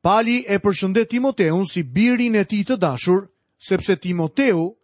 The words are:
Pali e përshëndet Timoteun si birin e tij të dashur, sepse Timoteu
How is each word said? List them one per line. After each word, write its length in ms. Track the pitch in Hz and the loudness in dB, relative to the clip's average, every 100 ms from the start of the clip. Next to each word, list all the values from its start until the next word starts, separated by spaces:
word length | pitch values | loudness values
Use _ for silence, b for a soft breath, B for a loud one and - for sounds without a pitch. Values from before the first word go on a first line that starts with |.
Pali 440 | 170 208 226 240 247 | 2 2 2 -2 0
e 100 | 202 | 0
përshëndet 520 | 208 185 190 190 226 | 0 -2 0 0 0
Timoteun 560 | 240 262 - 170 165 190 | 0 -2 0 0 2 -2
si 160 | 185 | -4
birin 540 | 147 131 233 247 240 220 | -4 0 2 2 2 0
e 80 | |
tij 200 | 190 208 | 0 -2
të 120 | 202 254 | -2 0
dashur, 480 | 175 127 - 185 196 _ _ _ | 0 -2 0 0 0 _ _ _
sepse 380 | - 185 - 196 | -4 -4 0 -2
Timoteu 800 | 175 175 160 - 277 180 170 220 | -2 -4 -4 0 2 2 -2 -8